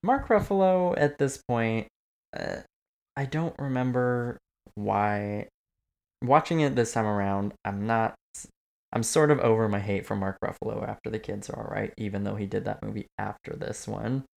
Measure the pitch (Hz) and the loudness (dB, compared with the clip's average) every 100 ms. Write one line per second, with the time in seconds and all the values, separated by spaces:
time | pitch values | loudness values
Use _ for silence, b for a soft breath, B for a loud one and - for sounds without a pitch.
0 | 190 269 - 214 202 196 190 185 180 - | 2 0 4 2 4 4 6 4 4 4
1 | 147 - 139 - - 120 113 113 107 _ | 2 2 -2 -2 -2 0 2 0 -4 _
2 | _ _ _ - - - - _ _ _ | _ _ _ -8 -6 -8 -12 _ _ _
3 | _ - 135 156 165 - 139 127 127 123 | _ -6 -4 -2 -4 -4 -2 0 2 2
4 | 123 123 120 113 _ _ - - 104 101 | 2 2 -2 -6 _ _ -16 -6 0 2
5 | 104 104 104 104 - _ _ _ _ _ | 2 0 -2 -6 -8 _ _ _ _ _
6 | _ _ 120 147 - 165 143 123 113 117 | _ _ 4 4 4 2 2 2 2 2
7 | 107 104 98 98 101 - 98 101 107 113 | 0 2 0 0 -2 -6 -6 -4 0 0
8 | 113 - _ - - _ _ _ _ 113 | 0 -4 _ -18 -18 _ _ _ _ -2
9 | 113 160 151 147 117 110 110 101 101 98 | 2 4 6 6 4 4 2 0 0 -2
10 | - 104 98 - - - 107 110 107 101 | -2 -2 -2 -2 -6 -6 -6 -6 -6 -8
11 | - 110 - 101 101 - 107 104 107 - | -6 -8 -6 -10 -8 -10 -6 -4 -6 -6
12 | 107 101 101 104 98 104 - 101 107 104 | -6 -2 -4 -4 -2 -2 -4 -6 -6 -8
13 | - - 104 - - - - 110 - 98 | -10 -8 -8 -8 -12 -10 -8 -8 -8 -6
14 | 113 135 131 | -4 -4 -6